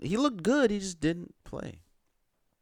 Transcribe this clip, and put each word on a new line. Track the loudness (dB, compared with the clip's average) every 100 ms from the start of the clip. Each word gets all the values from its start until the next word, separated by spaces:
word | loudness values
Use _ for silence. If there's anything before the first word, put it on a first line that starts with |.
He | -2 2
looked | 0 0
good. | 2 4 4
He | 2
just | -6 -2
didn't | -2 -2 -8 _
play. | -14 -10 -10 -14 _ _ _ _ _ _ _ _